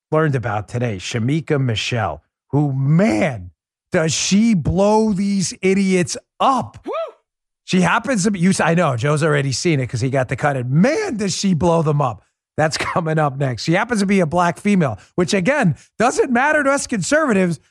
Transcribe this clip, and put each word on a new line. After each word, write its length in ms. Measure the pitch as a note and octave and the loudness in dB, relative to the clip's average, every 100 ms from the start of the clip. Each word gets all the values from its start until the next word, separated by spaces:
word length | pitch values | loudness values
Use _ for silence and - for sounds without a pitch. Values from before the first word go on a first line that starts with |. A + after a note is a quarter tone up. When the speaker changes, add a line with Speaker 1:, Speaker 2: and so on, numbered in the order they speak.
| _ | _
Speaker 1:
learned 240 | D#3 D#3 C3 | 0 0 0
about 320 | A2+ G#2 - | -2 -4 -6
today, 280 | A#2+ B2 F#2+ | -6 -4 -6
Shamika 640 | - A#2+ A2+ D#3+ - D3 | -6 -4 -2 -2 -2 -2
Michelle, 600 | B2+ G#2+ - A#2+ G2 D2+ - _ _ | 0 -2 -4 -2 -4 -6 -14 _ _
who, 240 | C3+ D3 | -2 0
man, 800 | C3+ C3+ E3 G#3+ D#4+ F3+ A2+ F2+ - _ _ _ | 0 2 4 4 2 -2 -4 -12 -20 _ _ _
does 220 | F3 D#3+ | 0 0
she 400 | - - G3 A#3 | 0 0 2 4
blow 580 | G3 C#3 E3+ G3+ A3 A3 | 2 0 2 2 4 2
these 400 | F#3+ G3+ G3 F3 - | 0 -2 -2 -2 -2
idiots 560 | F#3+ F#3+ F#3+ F#3 D#3+ - - _ | 0 2 2 0 0 -6 -14 _
up. 400 | A3+ C4 G#2+ - - | 0 0 -4 -10 -10
Speaker 2:
Woo! 60 | D5 D#5 - _ _ _ _ | -8 -10 -14 _ _ _ _
Speaker 1:
She 180 | - F#3 | -2 0
happens 420 | F3 G#3+ B3+ A#3+ | 2 0 0 -2
to 60 | G3 | 0
be, 60 | G3 | 0
you, 120 | F3 - | 0 2
I 140 | D#3+ | 2
know, 220 | E3+ E3 A#2+ | 2 2 0
Joe's 260 | C#3+ D3+ | 0 0
already 300 | D#3 D3 C#3 | 2 0 0
seen 260 | B2+ F3+ D3 | -2 0 0
it 80 | B2 | -2
'cause 120 | A#2+ | -4
he 100 | C3 | -2
got 180 | C3+ B2+ | -2 -2
the 60 | |
cut 220 | C3+ D3 C3+ | -2 -2 -2
in. 240 | B2 C#3+ | 0 2
Man, 360 | A#3 E4 G#4 A3 | 2 2 -2 -4
does 180 | G3+ - | -4 -2
she 180 | G3 | -2
blow 280 | E3 F3 E3 | 0 2 2
them 180 | D#3 D3 | 2 0
up. 220 | C3+ G#2+ _ _ _ - | -2 -4 _ _ _ -2
That's 200 | D#3 - | -2 -2
<laughs> 20 | |
coming 400 | - - D#3+ D#3+ | -4 -4 -2 0
up 180 | D3 C3+ | -2 -2
next. 260 | C#3 A#2 | -4 -4
She 120 | - | -2
happens 260 | F3 A#3 A3+ | 0 0 -2
to 60 | G3 | 0
be 120 | G3 | 2
a 80 | D#3+ | 2
black 320 | E3+ F3 E3 | 2 0 0
female, 400 | G#3 G3+ C#3 G#2 - | 0 2 2 -2 -8
which, 200 | - F3+ | -4 0
again, 420 | G3+ F3+ D4 G3+ C3+ - _ | 0 0 2 2 0 -6 _
doesn't 340 | A#3 E4+ D4+ | 0 2 0
matter 320 | A#3+ C#4+ D4+ | 2 2 2
to 60 | C4+ | 2
us 180 | C#4 - | 0 -2
conservatives, 720 | A#3 D#3+ D4 D4+ G3 F#3 D#3+ _ | -4 0 0 2 2 2 -2 _